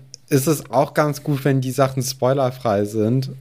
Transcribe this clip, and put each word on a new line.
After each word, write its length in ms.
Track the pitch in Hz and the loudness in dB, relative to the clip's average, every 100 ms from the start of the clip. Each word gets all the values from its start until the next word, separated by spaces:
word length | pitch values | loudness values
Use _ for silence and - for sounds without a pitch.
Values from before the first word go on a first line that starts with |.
| - - - | -10 -20 -2
ist 180 | 147 135 | 0 2
es 240 | 147 - | 0 0
auch 240 | 117 147 | 0 0
ganz 280 | - 151 143 | 0 0 -2
gut, 220 | - 143 | -4 0
wenn 160 | 143 135 | 2 0
die 100 | 131 | 0
Sachen 320 | 127 135 135 | 0 0 0
spoilerfrei 840 | 123 - 123 135 127 120 117 101 104 | -6 -2 0 2 0 -2 -2 0 0
sind 440 | 110 107 127 131 - | 0 0 0 -2 -4